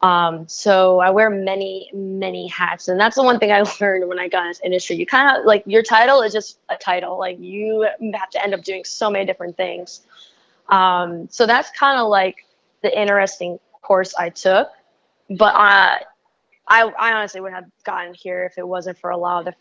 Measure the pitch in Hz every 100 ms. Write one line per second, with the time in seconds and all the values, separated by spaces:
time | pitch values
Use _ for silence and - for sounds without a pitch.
0 | 185 175 170 165 160 - 208 190 185 185
1 | 185 196 220 202 190 196 196 190 190 196
2 | 190 190 190 180 180 - 175 175 - 180
3 | 220 269 254 240 208 202 208 - 202 190
4 | 180 180 180 185 175 175 180 180 - 170
5 | 175 262 277 262 220 208 202 220 220 220
6 | 240 277 220 208 - - - 185 - 180
7 | 175 185 185 180 180 196 214 220 214 -
8 | 220 208 190 - 202 190 180 190 - -
9 | 214 202 196 185 175 170 180 175 180 -
10 | _ _ - _ _ _ - 190 185 180
11 | 175 170 170 - 226 247 - - 277 262
12 | 226 196 190 - _ _ _ _ 208 -
13 | 202 202 196 - 175 175 _ _ - 190
14 | 185 - 170 - 185 196 285 - _ _
15 | _ _ - 190 208 - 208 196 190 -
16 | - _ _ _ _ _ - 226 226 -
17 | 226 220 202 190 190 185 180 _ - 185
18 | 175 180 185 180 180 180 180 185 180 180
19 | 180 175 175 175 170 -